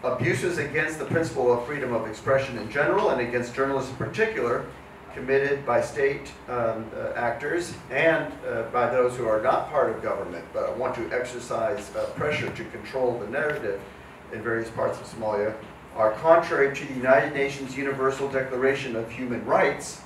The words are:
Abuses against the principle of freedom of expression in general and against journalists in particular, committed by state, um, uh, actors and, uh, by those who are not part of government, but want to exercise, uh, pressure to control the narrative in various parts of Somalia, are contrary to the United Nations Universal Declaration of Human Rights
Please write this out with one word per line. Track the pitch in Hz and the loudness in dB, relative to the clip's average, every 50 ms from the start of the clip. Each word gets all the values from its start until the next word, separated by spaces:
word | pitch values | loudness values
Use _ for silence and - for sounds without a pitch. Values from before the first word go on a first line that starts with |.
| - | 0
Abuses | 127 127 - - 170 190 - - 180 170 156 | 0 0 0 0 0 0 2 0 0 0 0
against | 147 143 143 151 156 160 156 151 | -2 -2 0 -2 -2 -2 -2 -6
the | 139 | -4
principle | 135 127 165 165 - - 135 123 123 120 | 0 2 2 2 2 0 2 4 4 4
of | 120 - | 4 2
freedom | - 147 143 127 123 120 | -4 -4 -4 -2 -2 -2
of | 113 - 107 | -2 -2 -4
expression | 107 - - - 135 - - - 120 110 | -8 -6 0 2 2 2 2 0 -6 -6
in | 104 113 | -8 -4
general | - 156 - 170 185 - - 135 | 0 0 2 4 4 4 4 2
and | 123 123 | 2 2
against | 120 117 120 123 120 - - | 0 0 0 -2 -2 -2 0
journalists | - 135 135 139 131 - - | 0 0 0 2 -2 -2 -4
in | - | -6
particular, | - 123 - - - 220 214 - - 123 120 123 - - - - - - - - - - - - | -6 -6 -6 0 0 0 0 2 -2 0 0 0 -2 -2 -8 -12 -16 -18 -18 -18 -18 -18 -14 -12
committed | - 127 127 135 135 139 143 143 139 135 | -10 0 2 4 4 4 4 0 0 0
by | 123 120 120 | 2 2 2
state, | 120 - - 147 139 139 139 - - - - - - - | 2 2 0 2 2 2 2 0 -6 -12 -16 -16 -10 -6
um, | 127 120 117 113 113 113 113 110 - | -2 0 0 0 0 -2 -6 -8 -8
uh, | 107 104 - - | -6 -4 -4 -2
actors | 120 120 117 113 - 143 147 160 175 170 - - - - - | 0 0 0 -2 -2 -2 0 0 0 -2 -2 -8 -12 -12 -4
and, | 127 135 156 165 165 156 151 143 139 - - 127 | 0 4 4 4 4 4 0 -4 -8 -8 -6 -4
uh, | 120 113 113 - - | -2 -2 -4 0 0
by | 120 - - | 2 2 4
those | 123 127 123 123 120 | 4 4 4 4 2
who | - 117 110 | 0 2 2
are | 110 107 110 | 2 4 4
not | 113 - - - - | 4 2 2 2 0
part | - 139 120 117 | 2 2 2 2
of | 110 - 107 | 0 -2 -2
government, | 107 98 98 98 90 87 82 82 - - | -4 -2 -2 -4 -6 -8 -10 -10 -6 -4
but | - - - 110 113 | -4 -2 -2 -2 -2
want | 123 123 - | -2 -2 -2
to | 120 113 107 123 | -4 -4 -2 -2
exercise, | 123 120 - 123 120 - - 127 113 113 110 104 101 - - - | -2 -2 -2 -6 -10 -8 -4 -2 0 0 0 0 -2 -6 -6 -4
uh, | 135 135 - - | -4 -4 -4 -4
pressure | - 151 151 147 - 120 - | -2 -2 0 0 0 -2 -4
to | - - 113 | -6 -6 -10
control | - - 110 - - - 131 127 123 117 104 | -10 -10 -12 -12 -6 -2 2 2 2 2 0
the | 104 104 | -4 -4
narrative | 120 143 151 151 - - - 104 98 98 - - - - - - - - - - 104 | -2 0 0 0 -2 -2 -2 -4 -4 -4 -6 -12 -16 -18 -18 -18 -18 -18 -16 -12 -10
in | 110 107 | -6 -4
various | 120 113 113 113 113 | -2 -2 -2 -2 -4
parts | - - - - - - | -4 -2 -2 -2 -2 -4
of | - | -8
Somalia, | - 107 113 110 107 107 101 104 107 107 - - - - - - - - | -12 -10 -4 -2 -2 0 2 0 0 -2 -4 -12 -16 -16 -18 -18 -14 0
are | - 110 110 - | 4 4 4 4
contrary | - 156 160 165 170 - - 165 143 139 139 135 | 4 6 8 8 8 8 4 4 4 4 4 2
to | - - | -2 -8
the | 135 131 | -6 -6
United | 127 123 131 131 139 - 147 147 | -2 6 6 6 6 6 2 0
Nations | 139 139 139 139 139 135 123 127 | 0 0 0 -2 -6 -8 -8 -6
Universal | 135 139 139 135 135 131 135 135 135 139 135 | -4 -2 -2 -2 2 2 0 2 0 -2 -2
Declaration | 135 131 - - 127 123 131 135 139 135 - 131 113 | 0 -2 -2 0 -2 2 2 2 2 2 -2 -4 -4
of | 113 113 - | -4 -4 -4
Human | - - 127 120 117 107 - | -6 -6 -4 -4 -4 -4 0
Rights | 131 151 185 190 - - - - - - - - | 2 4 4 4 4 2 -2 -8 -10 -12 -14 -16